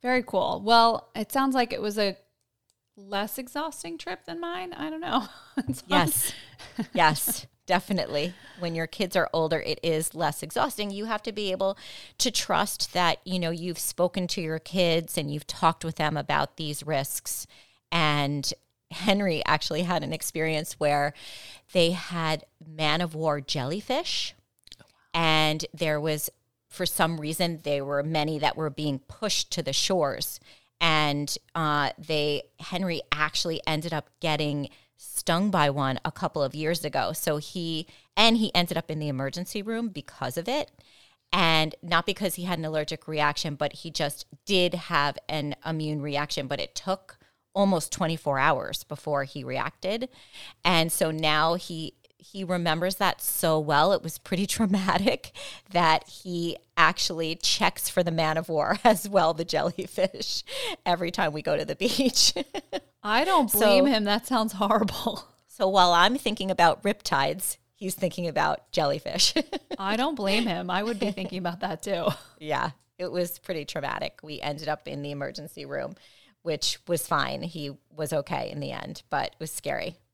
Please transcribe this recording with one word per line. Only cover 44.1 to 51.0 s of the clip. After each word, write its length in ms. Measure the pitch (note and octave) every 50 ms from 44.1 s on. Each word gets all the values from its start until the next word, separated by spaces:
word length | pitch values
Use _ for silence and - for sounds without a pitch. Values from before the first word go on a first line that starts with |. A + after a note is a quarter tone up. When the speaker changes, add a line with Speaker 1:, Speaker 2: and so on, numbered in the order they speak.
| - - - _ - - _
Speaker 2:
did 280 | - G3+ F#3 F3+ F3 -
have 420 | F3 - - F3 D3+ C#3+ D3 C#3 - _ -
an 280 | D#3 D#3 D3 D3 C#3+ _ -
immune 360 | D#3+ D#3+ D#3+ D#3 D3+ D3+ D3+
reaction, 460 | C#3 D3 C#3+ C#3 D3 D3+ - - C#3 B2+
but 120 | C#3+ C3+
it 160 | - - _
took 420 | - - F#3+ F#3+ - _ - - _ _ _ _ _ _ _ _
almost 380 | G3 G3+ G3 F#3+ E3+ D3+ - -
twenty-four 440 | - F#3 D#3+ E3 D#3 - D3 C#3 C3+
hours 460 | C3+ D3+ D#3 B2+ F#2+ - - - -
before 400 | _ D3+ D3 - D#3 D3 C#3 C#3
he 180 | C3+ - D3 B2+
reacted. 680 | C3 B2+ C3 - D3 - _ - F#3 G#3 A#3 B3 B3+ - - - - - - - - - _ _
And 260 | E3+ F#3 E3 E3 E3
so 180 | - -